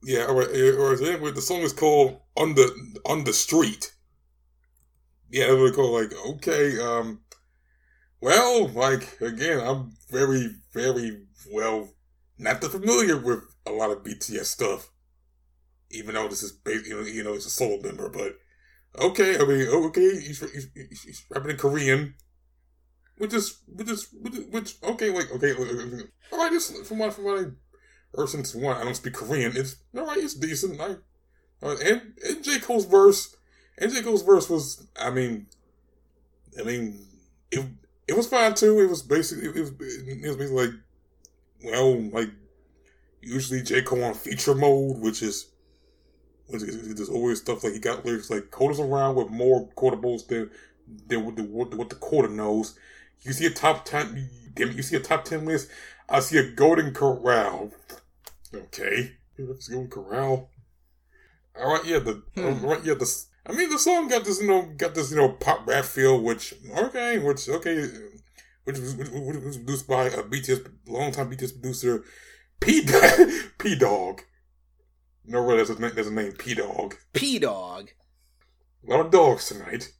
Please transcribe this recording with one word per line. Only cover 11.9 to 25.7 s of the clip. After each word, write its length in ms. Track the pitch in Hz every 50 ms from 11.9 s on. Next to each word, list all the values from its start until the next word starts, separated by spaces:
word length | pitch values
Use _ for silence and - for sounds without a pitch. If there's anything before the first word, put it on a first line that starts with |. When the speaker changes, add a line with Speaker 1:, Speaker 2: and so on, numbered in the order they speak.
| _ _ _ _ _ _ _ _ _
Speaker 1:
not 240 | _ 135 110 131 -
that 120 | - 151 135
familiar 440 | 190 190 214 240 240 226 190 165
with 280 | 143 120 123 120 107 - _ _ _ _
a 60 | -
lot 200 | 107 110 110 107
of 120 | 104 101 -
B 120 | 107 104 -
T 200 | - - 107 101
S 100 | 101 -
stuff, 420 | - - 120 104 98 92 - - _ _ _ _ _ _ _ _ _ _ _ _ _ _ _ _ _ _ _ _
even 240 | - 110 107 107 110
though 140 | 110 110 104
this 140 | 101 101 107
is, 100 | 98 -
ba-, 300 | _ _ 104 110 110 107
you 120 | 110 107
know, 60 | 104 107
you 200 | 104 107 110 104
know, 120 | 104 104
it's 120 | 101 98
a 40 | -
solo 300 | - - 131 113 104 101
member, 280 | 95 - - - 98 -
but 300 | - 98 101 98 - - _ _ _ _ _ _ _ _ _ _ _ -
okay, 380 | 127 180 185 - 202 190 190 147
I 60 | 143
mean, 240 | 139 139 135 135 123
okay, 520 | 123 165 165 160 156 180 185 190 196 180
he's, 200 | 143 147 147 -
he's, 280 | - - - 143 135 - _
he's, 280 | 139 135 - - - -
he's 240 | - - - - _
rapping 220 | - 139 139 147 151
in 40 |
Korean, 580 | 135 - 139 139 151 143 135 135 139 147 143 - _ _ _ _ _ _ _ _ _ _ _ _ _ _ _ _ _ _ _ _ _
which 140 | 208 214 220
is, 300 | 226 - - - _ _ _
which 200 | - 175 214 214
is, 200 | 233 202 - - _
which, 220 | - - 233 233
is, 120 | 254 - -
which, 260 | 196 226 214 - - _ -
okay, 280 | 208 233 233 233 214
like, 200 | 190 180 160 - -
okay, 220 | 123 139 143 135
like, 560 | 123 127 120